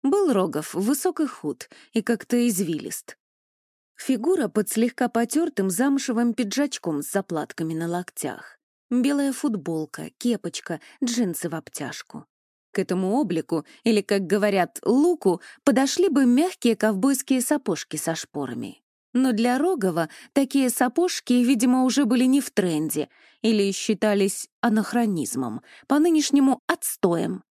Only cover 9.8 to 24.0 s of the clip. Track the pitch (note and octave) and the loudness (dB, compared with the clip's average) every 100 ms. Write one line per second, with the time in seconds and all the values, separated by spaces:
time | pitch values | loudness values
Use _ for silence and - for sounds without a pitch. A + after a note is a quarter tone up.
9.8 | D#3 - D#3+ _ A#3+ A3 E3+ - - D#3 | -6 -10 -16 _ -2 -2 -4 -10 -10 -10
10.8 | - - B3 A#3+ G3+ E3 E3 D#3+ - - | -10 -8 -4 0 -2 -2 -6 -8 -12 -10
11.8 | C#3 C#3+ - D3 - _ _ _ _ - | -10 -10 -14 -18 -18 _ _ _ _ -4
12.8 | F#3 F#3 F#3+ A#3+ A3 D#3+ - E3 - - | -2 -2 0 0 0 -2 -2 -6 -6 -4
13.8 | A3+ G#3 - G3+ F3 G3+ G#3 F#3+ F3 - | 0 0 2 -2 2 0 2 2 0 -2
14.8 | - B3 E4 E4 F#3+ F3 - - - B3+ | 2 4 4 2 0 0 -6 0 2 4
15.8 | C#4 - F#4 C#4 B3+ B3 F4+ - A#3+ A3+ | 2 2 2 4 4 4 2 0 0 2
16.8 | A3 F#3+ C4+ C#4 - C4 B3 D4 B3 D#3+ | 0 2 0 0 0 -2 2 -2 0 -4
17.8 | - D3+ - D#3+ - D3 C3 A#2+ G#2 - | -6 -6 -4 -4 -6 -8 -6 -6 -10 -14
18.8 | _ _ _ B3 C4 G#3+ A#3+ C4 E4+ E4+ | _ _ _ 0 2 2 0 2 0 0
19.8 | F#3+ E3 E3 - - - C4+ C#4 B3+ - | 0 0 -4 -8 -4 -2 2 2 0 2
20.8 | B3+ C#4+ F4+ - - B3 A#3+ B3+ B3 B3+ | 0 2 0 -2 0 2 4 4 4 4
21.8 | B3+ B3+ B3 B3 B3+ C#4 C4 - F#3 D3+ | 2 2 2 2 4 2 2 0 0 0
22.8 | D#3 D3 D3 _ _ _ A3 G#3+ G3 F#3+ | -2 -4 -6 _ _ _ 0 2 0 -2
23.8 | - G#3 | -2 0